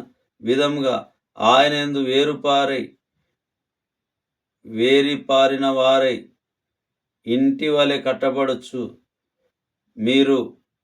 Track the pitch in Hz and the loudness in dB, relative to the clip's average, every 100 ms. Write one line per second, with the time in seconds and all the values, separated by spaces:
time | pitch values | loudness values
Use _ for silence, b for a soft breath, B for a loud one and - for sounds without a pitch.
0 | - _ _ _ 110 135 147 147 135 113 | -10 _ _ _ -2 0 0 0 -2 -4
1 | - _ _ - 110 131 147 147 143 139 | -6 _ _ -2 2 4 4 0 -4 -4
2 | 127 131 147 139 143 139 139 131 - _ | 0 0 0 -2 0 0 0 -4 -8 _
3 | _ _ _ _ _ _ _ _ _ _ | _ _ _ _ _ _ _ _ _ _
4 | _ _ _ _ _ _ 113 110 123 139 | _ _ _ _ _ _ -14 -2 2 2
5 | 143 139 - 135 135 135 135 131 131 135 | 2 -4 -2 2 2 0 -2 0 2 2
6 | 131 120 - _ _ _ _ _ _ _ | 0 -4 -10 _ _ _ _ _ _ _
7 | _ _ 113 123 139 135 151 147 139 139 | _ _ -4 0 0 0 -2 0 2 0
8 | 131 127 135 131 131 123 - 127 107 - | -2 -2 -2 -2 -2 -4 -8 -10 -10 -14
9 | _ _ _ _ _ _ _ _ _ - | _ _ _ _ _ _ _ _ _ -6
10 | 110 135 139 135 - - _ _ | 0 2 2 0 -2 -14 _ _